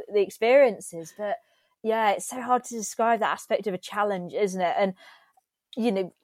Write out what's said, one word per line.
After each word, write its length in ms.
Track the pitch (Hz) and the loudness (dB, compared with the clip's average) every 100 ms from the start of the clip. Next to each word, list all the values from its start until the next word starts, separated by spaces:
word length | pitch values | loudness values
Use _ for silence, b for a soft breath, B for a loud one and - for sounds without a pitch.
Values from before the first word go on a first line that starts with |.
| - | -2
the 80 | 202 | 0
experiences. 920 | 196 - 226 277 254 190 - 165 165 - | 0 0 4 6 6 2 -10 -12 -12 -8
But 200 | 208 180 _ _ _ _ | -6 -6 _ _ _ _
yeah, 300 | 220 220 214 | -2 0 2
it's 160 | 196 - | 0 -2
so 120 | 254 | -6
hard 220 | 240 247 - | 0 0 -2
to 100 | 233 | -8
describe 460 | 196 - 233 226 | -6 0 2 2
that 100 | 170 | 0
aspect 320 | 165 - 208 208 | -2 -2 -2 -2
of 80 | |
a 60 | 180 | -6
challenge, 540 | - 208 208 190 175 165 | -6 -2 0 -2 -4 -2
isn't 260 | 202 185 | -2 0
it? 140 | 175 180 | 0 2
And, 160 | 190 185 b b b b _ _ - 247 | 0 -2 b b b b _ _ -12 -2
you 140 | 233 | 0
know, 220 | 196 175 _ | 0 -4 _